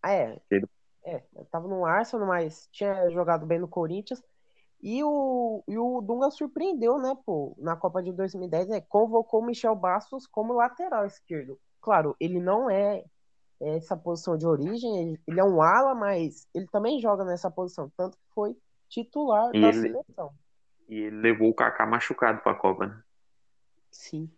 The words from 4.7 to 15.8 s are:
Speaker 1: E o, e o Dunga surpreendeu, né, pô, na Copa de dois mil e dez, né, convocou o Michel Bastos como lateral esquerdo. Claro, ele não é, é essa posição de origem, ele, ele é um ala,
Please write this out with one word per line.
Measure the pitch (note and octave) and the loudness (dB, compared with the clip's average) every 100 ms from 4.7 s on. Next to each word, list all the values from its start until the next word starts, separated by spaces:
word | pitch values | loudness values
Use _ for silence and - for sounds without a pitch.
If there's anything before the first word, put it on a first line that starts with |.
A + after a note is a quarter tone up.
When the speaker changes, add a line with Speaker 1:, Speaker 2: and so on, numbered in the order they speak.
| _ | _
Speaker 1:
E | - A#3 | -8 -4
o, | D4 D4 C4+ B3+ A#3 G#3+ - | -2 0 0 0 -2 -4 -6
e | G#3+ | -4
o | A#3+ B3 | -2 -2
Dunga | G3+ A#3 C4+ | -4 0 0
surpreendeu, | C#4+ D4 - F4+ E4 A3+ C#4 | -2 -8 -4 -4 0 2 2
né, | C4 C4+ - | 0 -6 -4
pô, | E3 C#3 - | -4 -4 -8
na | D#3 E3 | -6 -2
Copa | F#3 F3+ | -2 -2
de | F3+ | -6
dois | F3+ F#3+ | -4 -6
mil | F#3+ F3+ | -6 -4
e | |
dez, | D#3+ F#3 | -2 -2
né, | G#3+ - | -4 0
convocou | G3+ A3+ A3+ A3+ A3 | 2 4 2 2 0
o | A#3 | 0
Michel | A#3+ A#3 G#3+ | -2 0 0
Bastos | F3+ F#3 - C4+ B3+ | 0 0 -4 -14 -10
como | - A3 | -6 -2
lateral | A#3+ A#3+ B3 F4+ C4 G3+ | 2 0 0 -4 -2 -2
esquerdo. | G3+ _ D#3+ C3 C3+ _ _ | -6 _ -10 -8 -14 _ _
Claro, | - G3 D3+ C3 | 2 2 4 -2
ele | E3 F3+ | -2 -2
não | F3+ G3+ B3+ | 0 0 2
é, | G3 G3+ G#3 - _ _ _ _ _ | 0 0 -2 -8 _ _ _ _ _
é | D3 D#3 | -6 -4
essa | D#3+ F3 | -4 -6
posição | E3+ E3+ F3 D#3+ | -4 -6 -4 -2
de | E3 | 2
origem, | D3+ D3 A3+ A#3+ G3+ | 0 0 -4 -4 -4
ele, | E3+ D#3+ - | -4 -6 -6
ele | F3 | 2
é | G3 | 4
um | F3 | 6
ala, | D#3 G3+ | 6 6